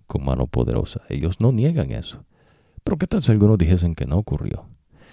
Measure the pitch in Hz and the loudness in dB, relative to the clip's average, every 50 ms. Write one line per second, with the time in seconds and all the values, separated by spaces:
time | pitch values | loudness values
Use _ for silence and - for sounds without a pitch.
0 | _ - - - 67 67 65 64 64 - - 64 60 58 58 55 - - - - | _ -6 -6 -4 -2 0 0 0 0 0 0 0 0 0 0 -2 -2 -4 -6 -10
1 | - - - 71 76 85 92 - 110 123 131 107 123 156 170 143 - - - - | -10 -8 -6 -4 -2 -2 0 2 2 2 2 2 2 0 0 0 -2 -2 -4 -8
2 | - - - - - _ _ _ _ _ _ _ _ _ - - - - 190 151 | -8 -12 -16 -20 -20 _ _ _ _ _ _ _ _ _ -16 -8 -6 -4 -2 -2
3 | 185 - - 202 143 120 110 107 101 104 110 95 85 80 92 87 87 85 82 - | -2 -2 -2 -2 2 2 4 6 6 6 6 4 4 2 2 2 2 0 -2 -4
4 | - 64 73 95 107 - - 71 - - - - - - - _ _ _ _ - | -4 -2 -2 -2 -2 -2 -4 -6 -6 -6 -8 -10 -12 -16 -20 _ _ _ _ -20
5 | - - | -20 -20